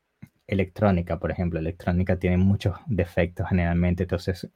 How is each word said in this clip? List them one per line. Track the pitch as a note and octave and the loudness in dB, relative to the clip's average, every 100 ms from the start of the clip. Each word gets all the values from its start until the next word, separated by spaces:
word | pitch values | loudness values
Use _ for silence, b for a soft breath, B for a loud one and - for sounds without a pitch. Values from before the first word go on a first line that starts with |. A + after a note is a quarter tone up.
| _ _ - _ - | _ _ -20 _ -4
electrónica, | G2 F#2 - G#2+ F#2 F2 E2+ | -2 -2 2 2 2 0 -4
por | E2+ | -4
ejemplo. | - F2 E2+ | -2 -2 -2
Electrónica | D#2+ E2+ - F2+ F#2 F#2 | -4 -4 -2 0 0 0
tiene | F#2 F2+ | 2 2
muchos | F#2+ G2 G#2 F2 - | 4 2 0 -4 -4
defectos | G2 F#2 - F2 - F2 | -2 -2 0 -2 -2 -2
generalmente, | F#2 E2+ F2 F2 F2 | 0 2 2 2 0
entonces | F2+ F#2 - F#2 - | 0 -2 -2 -6 -8